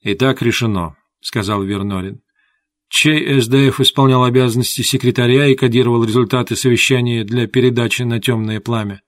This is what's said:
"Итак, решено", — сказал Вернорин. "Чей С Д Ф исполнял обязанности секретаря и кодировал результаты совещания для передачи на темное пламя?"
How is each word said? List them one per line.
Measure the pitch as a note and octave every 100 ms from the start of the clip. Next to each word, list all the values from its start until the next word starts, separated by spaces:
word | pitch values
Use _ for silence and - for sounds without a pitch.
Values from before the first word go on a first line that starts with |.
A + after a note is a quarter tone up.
"Итак, | A2+ G2 C3 C3
решено", — | A#2 A#2 A2+ G2 E2 - _ _
сказал | - A#2 G2 G#2
Вернорин. | G2 G2+ G2+ F#2+ F#2 A2+ _ _ _ _ _ _ _
"Чей | - D3+ D#3 - C#3
С | A#2
Д | C3+ C#3
Ф | -
исполнял | C3 - C3+ B2+
обязанности | B2 B2+ B2 A#2 A#2+ -
секретаря | A2+ D3 B2 A#2+ A#2+ C3 C#3+
и |
кодировал | C3 B2+ A#2 A#2+ A#2
результаты | A2+ A#2 A2+ B2+ A2+
совещания | A2+ C3 A#2+ - B2+ A#2+ A#2
для | G#2+ A#2+ A2
передачи | B2+ B2+ A#2+ A#2 -
на | B2 A#2
темное | - A#2 A2 A2
пламя?" | A2 A#2 G#2 G2